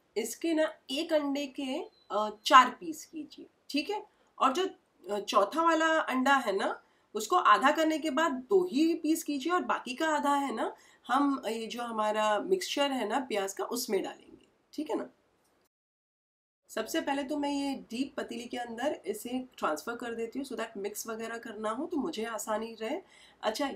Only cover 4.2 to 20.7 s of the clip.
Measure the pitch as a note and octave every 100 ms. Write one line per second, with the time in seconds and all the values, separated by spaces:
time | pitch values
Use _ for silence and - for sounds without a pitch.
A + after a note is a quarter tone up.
4.2 | _ - B3 D4 F#4+ - _ _ F#3 G#3
5.2 | G#3 G#3+ G3 D#4 E4 D#4+ D#4+ D#4+ - B3+
6.2 | C4 C#4 G#3+ G3 C#4 A4+ _ _ _ G#3+
7.2 | A3 F4+ G#3+ G#3 C4 D#4 D#4+ D#4+ D#4 C4+
8.2 | E4 B3+ - F#4 - C4+ E4 E4 - D#4+
9.2 | - C#4+ D#4+ F4+ G#3+ - - B3+ D#4+ D4
10.2 | C#4 C#4+ C#4 A3+ F4 - - _ - C4
11.2 | C#4+ C4 A3 A3+ A3 A#3 A#3 A3+ G#3+ G#3+
12.2 | G#3+ G#3 - F#3 - D4 C#4+ C4 G3+ C4
13.2 | C4 G3+ G3 - - B3 - G3 F3+ -
14.2 | - - _ _ _ - D#4 F4+ B3+ _
15.2 | _ _ _ _ _ _ _ _ _ _
16.2 | _ _ _ _ - - - E4 D4+ C#4
17.2 | C#4 D4 C#4+ C#4 C#4 C4 - A#3 C#4 -
18.2 | A3 A#3 A#3+ B3 A#3 A3+ C#4+ - - G#3+
19.2 | A#3 B3+ B3+ - G#3 G#3 - A#3 A#3+ A3+
20.2 | A3+ C4 C#4 A3 A3